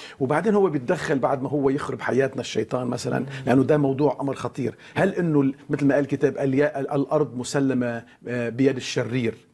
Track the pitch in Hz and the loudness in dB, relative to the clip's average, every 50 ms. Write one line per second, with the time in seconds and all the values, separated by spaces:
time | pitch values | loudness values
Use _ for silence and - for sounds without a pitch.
0 | - - - - 135 127 147 165 175 226 202 208 196 175 147 139 123 147 180 156 | -20 -14 -8 -4 -2 0 0 0 2 2 4 4 4 2 0 -2 -2 -2 -2 -2
1 | - 165 147 127 151 127 139 127 131 - 143 147 135 139 135 143 - - 123 107 | 0 -2 0 0 2 0 0 0 -2 -2 -2 0 2 2 0 0 -4 -6 -8 -6
2 | - - 120 127 135 127 131 131 117 - - 110 110 - 131 127 127 120 123 123 | -4 -2 0 2 0 0 -2 -6 -8 -4 -4 -4 -2 -2 -2 -4 -2 -2 -4 -4
3 | - 123 123 127 120 - - - - 127 127 135 123 139 151 147 143 139 135 - | -4 -2 -2 -2 -4 -4 -8 -4 0 4 4 4 6 4 4 4 4 2 2 2
4 | 151 139 - - 139 139 127 - - 120 - 147 120 107 - - - - - - | 0 0 0 0 -4 -6 -4 -6 -8 -8 -6 -4 -6 -6 -6 -10 -16 -8 -2 0
5 | 180 202 190 180 175 165 151 143 135 135 139 - - - 151 143 143 139 131 143 | 0 0 0 0 0 2 4 4 4 2 0 -4 -6 -4 -2 2 2 4 4 4
6 | 139 135 143 135 147 135 - 147 143 135 131 139 147 151 - 139 139 - 147 143 | 2 0 0 2 2 0 0 0 0 2 2 2 2 2 0 -4 -6 -2 -2 -2
7 | 139 - 151 147 147 117 117 123 117 - - 143 139 135 127 123 123 120 117 117 | 0 2 2 0 0 0 -4 -8 -6 -2 0 0 0 2 0 0 -2 -2 -4 -8
8 | - - - _ - 113 123 120 117 117 113 127 135 135 127 123 - - - 131 | -12 -14 -20 _ -10 -8 -6 -4 -4 -4 0 2 4 4 2 0 -6 -4 -4 -4
9 | 117 113 120 131 117 110 - - _ _ | -2 -2 -2 -2 -2 -2 -4 -6 _ _